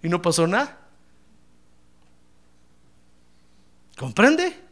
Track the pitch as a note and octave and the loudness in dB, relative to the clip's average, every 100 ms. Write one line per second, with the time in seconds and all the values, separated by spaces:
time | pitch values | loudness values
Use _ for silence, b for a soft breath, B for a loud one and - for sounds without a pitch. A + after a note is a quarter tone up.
0 | E3 F3 E3+ D#3+ E3 G3+ C#4+ - - - | -4 -2 -2 0 0 0 -4 -8 -20 -20
1 | - - - - - - - - - - | -20 -20 -20 -20 -20 -20 -20 -20 -20 -20
2 | - - - - - - - - - - | -20 -20 -20 -20 -20 -20 -20 -20 -20 -20
3 | - - - - - - - - - - | -20 -20 -20 -20 -20 -20 -20 -20 -20 -14
4 | B2+ A2+ A3+ D#4+ F4+ F4 - | -10 2 4 4 -2 -6 -20